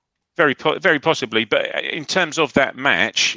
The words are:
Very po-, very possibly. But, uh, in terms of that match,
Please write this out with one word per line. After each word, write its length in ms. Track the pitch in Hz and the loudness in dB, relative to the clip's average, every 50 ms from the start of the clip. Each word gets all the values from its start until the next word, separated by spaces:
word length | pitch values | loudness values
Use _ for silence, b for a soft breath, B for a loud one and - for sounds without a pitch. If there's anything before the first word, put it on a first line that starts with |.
| _ _ _ _ _ _ - | _ _ _ _ _ _ -2
Very 180 | - 160 143 123 | 0 2 2 2
po-, 240 | - - 156 - - | 0 0 -2 -2 2
very 200 | 156 185 156 139 | 2 2 2 2
possibly. 440 | - 160 151 - 131 110 110 110 117 | 2 0 0 0 -2 -2 -2 -2 0
But, 300 | 107 - - - - - | 2 0 0 0 -2 -4
uh, 60 | - | -4
in 240 | - - - 156 143 | -4 -4 -6 -6 -6
terms 320 | - - 185 175 156 139 160 | -2 -2 0 0 -2 0 -2
of 140 | 151 123 - | -2 0 2
that 220 | 139 135 113 - | 2 2 0 -2
match, 600 | 123 135 139 107 85 104 107 - - - - - | -2 0 0 2 2 0 0 0 0 0 -2 -2